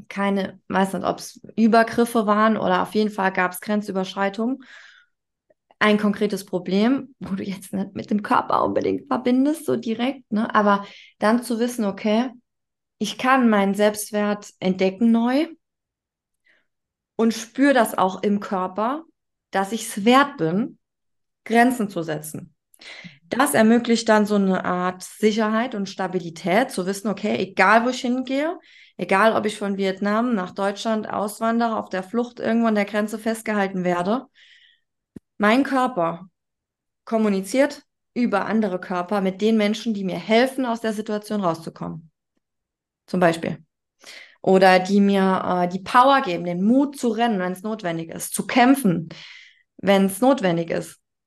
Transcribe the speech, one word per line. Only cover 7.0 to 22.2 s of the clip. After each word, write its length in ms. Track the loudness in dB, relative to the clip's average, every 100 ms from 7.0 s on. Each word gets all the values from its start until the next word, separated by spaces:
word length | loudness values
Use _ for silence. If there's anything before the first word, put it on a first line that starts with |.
| -6 _
wo 160 | -10
du 80 | -8
jetzt 300 | -6 -10 -8
nicht 220 | -8 -8 -8
mit 140 | -4
dem 120 | -4
Körper 400 | 0 -2 0 0
unbedingt 460 | 0 0 -2 -4 -4
verbindest, 580 | -4 0 2 0 -2 -4
so 80 |
direkt, 560 | -4 -4 -4 -4 -6 _
ne? 240 | -4 0
Aber 320 | 2 2 2 -2 -18 -20 _
dann 240 | 0 0
zu 160 | 0 -2
wissen, 260 | -2 -2 -4
okay, 440 | -2 0 0 -2 -8 _ _ _ _ _ _
ich 200 | -8 -2
kann 300 | 2 4 4
meinen 260 | 4 2
Selbstwert 760 | 2 2 0 -6 -2 -2 -4 -8 _
entdecken 500 | -2 0 0 2 2
neu 380 | 4 2 0 -2 -6 _ _ _ _ _ _ _ _ _ _ _ _ _ _ _ 0
und 180 | 0
spür 400 | 0 -10 2 4
das 220 | 4 2 2
auch 240 | -2 0
im 180 | -2 -2
Körper, 640 | -2 -4 -4 -4 -4 -4 -10 _ _ _ _
dass 220 | -4 -2
ich's 320 | -4 -8 -2
wert 320 | 4 4 4 0
bin, 420 | -2 0 -4 -8 _ _ _ _ _ _
Grenzen 440 | 0 4 4 2 -4
zu 140 | -4
setzen. 520 | -6 -6